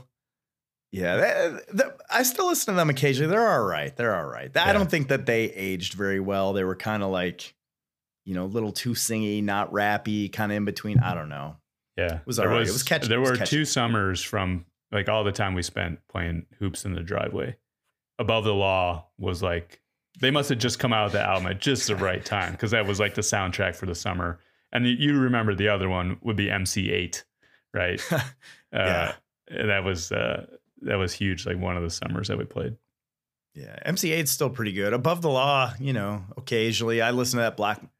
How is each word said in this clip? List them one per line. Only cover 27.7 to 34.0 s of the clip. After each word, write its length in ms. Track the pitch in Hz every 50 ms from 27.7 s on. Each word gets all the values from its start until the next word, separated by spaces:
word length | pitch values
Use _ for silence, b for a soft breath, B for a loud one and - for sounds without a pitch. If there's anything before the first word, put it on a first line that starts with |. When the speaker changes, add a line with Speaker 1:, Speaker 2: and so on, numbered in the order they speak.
| -
Speaker 2:
right? 260 | - 90 90 - - -
Speaker 1:
<laughs> 640 | - 170 143 110 - - _ - - - - _ _
Yeah. 80 | - -
Speaker 2:
Uh, 340 | 98 92 90 87 85 - - - _ _ _ _ _
and 220 | - - - - 107
that 140 | 101 98 92
was, 280 | 98 95 85 82 -
uh, 340 | - - - 60 - - - - - - _ _ _ -
that 140 | - 127 107
was 180 | 98 95 90 -
huge. 320 | - 101 98 92 85 -
Like, 120 | 98 92
one 200 | 90 92 92 87
of 60 | 87 85
the 60 | 85
summers 380 | - - - - - - 104
that 100 | 104 101
we 60 | 107 110
played. 320 | 107 - - - 120 113 - _ _ _ _ _ _ _ _ _ _ _ _ _ _ _
Speaker 1:
Yeah, 240 | 143 139 52 52 - -
M 120 | - 175
C 160 | 185